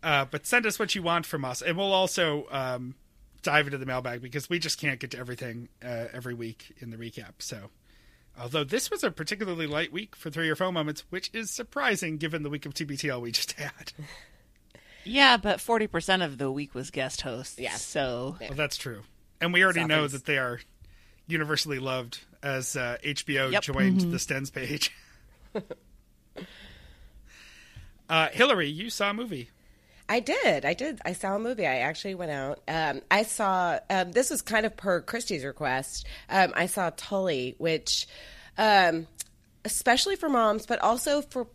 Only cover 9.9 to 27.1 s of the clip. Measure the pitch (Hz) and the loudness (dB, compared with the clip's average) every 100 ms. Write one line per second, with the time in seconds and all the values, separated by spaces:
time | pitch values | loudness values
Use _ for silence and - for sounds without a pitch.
9.9 | 165 214 - 160 151 165 151 185 175 151 | -6 -10 -12 -8 -2 0 2 0 0 -2
10.9 | 151 - - - 226 214 - 233 285 269 | -4 -8 -8 -6 -6 -6 -8 -6 0 0
11.9 | 202 170 156 160 160 143 147 147 - 151 | 2 -2 -2 -4 -4 -4 -6 -8 -6 -6
12.9 | 139 151 127 120 117 - - 147 - - | -4 -2 -2 -2 -2 -2 -6 -10 -10 -18
13.9 | - 147 - - - _ _ _ - - | -14 -16 -16 -20 -20 _ _ _ -20 -20
14.9 | - - 254 269 240 208 190 - 226 214 | -18 -2 8 8 8 4 0 2 2 2
15.9 | 170 165 185 170 131 135 135 143 127 135 | -2 2 2 2 -2 -2 -2 -6 -8 -6
16.9 | - 131 - 135 117 127 - 127 - - | -4 -4 -4 -6 -8 -10 -8 -6 -6 -4
17.9 | 156 135 120 131 160 113 143 147 - 139 | -2 -2 -2 -6 -8 -10 -4 -2 -4 -8
18.9 | 110 - - _ _ 170 175 190 170 160 | -12 -16 -20 _ _ 2 6 6 4 4
19.9 | 156 147 139 - 143 127 120 - _ - | 2 2 -2 -2 0 0 -4 -12 _ -20
20.9 | - - - - 165 151 151 160 135 135 | -20 -20 -20 -4 -2 0 -2 -2 -4 -2
21.9 | 127 120 - - _ 143 135 127 139 120 | -4 -4 -12 -18 _ -4 -4 -2 -4 -4
22.9 | 123 151 143 - 139 135 135 170 135 190 | -4 -4 -6 -2 0 2 0 0 2 4
23.9 | 185 175 170 - 135 139 - 127 147 - | 4 2 -2 -2 -4 -4 -8 -6 -2 -4
24.9 | - - - - - - 214 208 - - | -4 -20 -20 -20 -20 -10 -10 -10 -16 -18
25.9 | - _ _ _ - - - - - - | -20 _ _ _ -18 -16 -18 -20 -20 -20
26.9 | - - | -20 -20